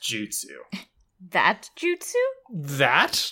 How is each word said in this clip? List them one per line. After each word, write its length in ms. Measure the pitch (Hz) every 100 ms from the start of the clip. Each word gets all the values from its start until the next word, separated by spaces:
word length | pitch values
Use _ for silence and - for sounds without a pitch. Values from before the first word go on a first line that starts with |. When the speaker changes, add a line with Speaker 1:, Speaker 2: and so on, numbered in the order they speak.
Speaker 1:
jutsu. 440 | - 113 104 - - 69 - 190 - _ _ _ 185
Speaker 2:
That 380 | 175 170 202 - -
jutsu? 380 | 339 349 - 494 523 523 -
Speaker 3:
That 640 | 196 139 139 131 143 - - -